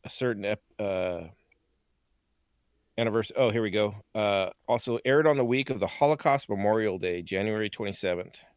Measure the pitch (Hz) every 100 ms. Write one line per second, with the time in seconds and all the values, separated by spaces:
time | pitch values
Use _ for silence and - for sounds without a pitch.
0 | - - 127 107 98 104 _ _ 104 95
1 | 90 87 82 - _ _ _ _ _ _
2 | _ _ _ _ _ _ _ _ _ -
3 | 113 110 110 - 123 113 110 98 104 104
4 | - 113 104 98 92 - - 120 - 117
5 | 127 139 156 143 120 131 135 127 92 -
6 | 147 151 151 139 - 101 101 110 107 92
7 | 90 87 85 95 104 107 104 - 101 95
8 | 95 87 90 - -